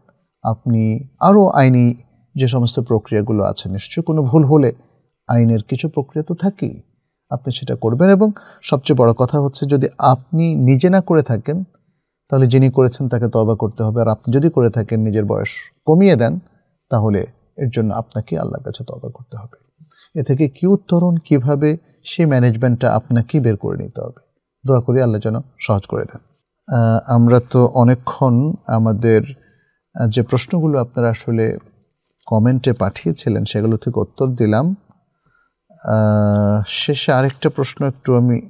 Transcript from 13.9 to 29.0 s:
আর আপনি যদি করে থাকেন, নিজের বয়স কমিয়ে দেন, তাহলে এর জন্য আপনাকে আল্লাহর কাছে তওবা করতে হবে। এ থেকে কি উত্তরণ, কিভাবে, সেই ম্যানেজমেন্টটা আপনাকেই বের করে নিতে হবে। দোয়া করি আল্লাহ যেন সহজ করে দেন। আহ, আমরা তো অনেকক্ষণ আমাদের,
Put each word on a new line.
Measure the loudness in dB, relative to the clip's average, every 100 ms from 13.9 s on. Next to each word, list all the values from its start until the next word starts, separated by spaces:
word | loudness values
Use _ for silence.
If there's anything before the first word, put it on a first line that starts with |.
| 0
আর | -2
আপনি | -2 -2
যদি | 0 0
করে | 2 0
থাকেন, | 0 -2 -2
নিজের | 0 -2 -2
বয়স | -4 -4 -10 -18 _ 0
কমিয়ে | 4 4 4
দেন, | 2 -2 -10 _ _ _ _
তাহলে | -2 0 -2 -4 _ _ -8
এর | -4
জন্য | -2 -2
আপনাকে | -4 -8 -10 -6 -6
আল্লাহর | -6 -8
কাছে | -12 -14
তওবা | -14 -14 -16
করতে | -16 -18 -18
হবে। | -18 _ _ _ _ _ _ -8
এ |
থেকে | -2 0 0
কি | 0 0
উত্তরণ, | 0 0 0 2 -2
কিভাবে, | 0 0 0 0 0 -2 -8 _
সেই | -10 -2 2
ম্যানেজমেন্টটা | 4 2 2 0 0 0 0
আপনাকেই | 0 -2 0 0
বের | 0 -2
করে | -4 -8
নিতে | -10 -12
হবে। | -14 -16 _ _ _ _ 0
দোয়া | 0
করি | 2 0
আল্লাহ | 0 -2
যেন | -4 -6 -8 _
সহজ | -4 -2
করে | -2 -8 -8
দেন। | -14 _ _ _ _ -4 0
আহ, | 0 0 0
আমরা | 2 4 4 2
তো | 0 2
অনেকক্ষণ | 2 2 2 -4 -2 0 2 0 -6 -4
আমাদের, | -2 0 0